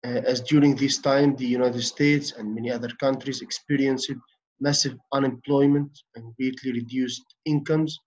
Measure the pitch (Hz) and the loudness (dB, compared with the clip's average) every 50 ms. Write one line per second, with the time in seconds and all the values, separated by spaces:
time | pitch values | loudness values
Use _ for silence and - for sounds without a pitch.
0 | - 123 123 123 127 127 127 117 113 - 151 147 143 143 131 123 139 135 - - | -6 -4 -4 -2 -2 0 -2 -2 0 2 4 6 6 6 4 2 0 -2 -2 -2
1 | - 143 135 139 143 143 135 127 127 120 123 123 123 123 120 120 117 - - - | 0 2 4 4 4 4 2 0 -2 -2 2 2 2 0 0 -2 -6 -6 -2 2
2 | 147 147 147 143 143 - - 120 110 107 107 113 120 123 120 117 120 117 120 - | 2 4 4 2 0 -6 -10 -10 -8 -8 -6 -6 -4 -4 -4 -4 -6 -8 -6 -2
3 | 143 135 135 131 - 135 131 - - - - - _ - 147 135 135 135 131 131 | 0 0 0 -2 -6 -8 -8 -8 -10 -10 -12 -12 _ -2 0 2 2 2 0 0
4 | - - 139 135 _ _ _ _ _ _ _ _ 135 143 143 - - 139 120 - | -4 -6 -8 -10 _ _ _ _ _ _ _ _ -2 0 0 0 0 -2 -6 -8
5 | _ _ 139 139 135 131 127 123 _ 139 143 139 139 143 143 143 143 143 143 - | _ _ -2 0 0 0 -2 -6 _ 0 2 4 6 6 4 4 0 -2 _ -20
6 | _ _ _ 117 113 117 117 - 131 131 127 127 131 131 120 120 120 117 127 127 | _ _ _ -18 -18 -18 -8 -4 -4 -4 -4 -4 -6 -4 -4 -4 -6 -4 -4 -4
7 | 127 120 113 - _ _ _ _ _ 156 151 143 147 - 156 156 160 156 - - | -4 -4 -6 -10 _ _ _ _ _ -2 -2 -2 0 0 0 0 0 -2 -4 -12
8 | _ | _